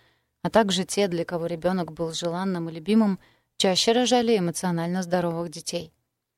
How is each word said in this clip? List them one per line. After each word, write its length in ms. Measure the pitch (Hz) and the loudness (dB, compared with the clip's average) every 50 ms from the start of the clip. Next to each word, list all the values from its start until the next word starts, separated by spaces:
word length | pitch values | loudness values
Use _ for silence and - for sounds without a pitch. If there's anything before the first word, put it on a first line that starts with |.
| _ _ _ _ _ _ _ _ - | _ _ _ _ _ _ _ _ -6
а 80 | 175 | 2
также 340 | - 220 226 202 180 185 185 | 4 4 4 4 2 0 -2
те, 220 | - - - 202 | -2 0 0 0
для 180 | 190 175 165 170 | 0 0 -2 -4
кого 220 | - 180 170 165 | -4 -4 -4 -4
ребенок 460 | 170 170 160 160 180 185 185 175 156 160 | -4 -6 -2 0 0 0 0 -2 -4 -6
был 200 | 160 170 165 160 | -6 -6 -6 -4
желанным 560 | 156 - 170 165 175 190 196 185 175 165 165 | -4 -4 -4 -4 -2 -2 -2 -2 -2 -4 -6
и 40 | 160 | -8
любимым, 480 | 165 160 175 214 220 220 202 190 - - _ _ _ _ _ _ - | -8 -2 2 4 4 4 4 2 -2 -6 _ _ _ _ _ _ 0
чаще 340 | - 196 185 180 - - 226 | 0 2 2 2 2 2 4
рожали 440 | 240 254 240 254 247 240 226 233 | 4 2 2 2 2 4 4 2
эмоционально 680 | 208 180 170 165 - - 185 175 165 165 170 175 185 185 | 2 2 0 -2 -2 -2 -2 -2 -2 -2 -2 -2 -4 -2
здоровых 480 | 170 175 180 175 170 165 165 170 170 | 0 0 0 0 0 -2 -4 -6 -8
детей. 420 | 147 165 - - - 175 165 165 _ _ _ _ _ _ _ _ _ | -10 -10 -10 -8 -6 -8 -8 -10 _ _ _ _ _ _ _ _ _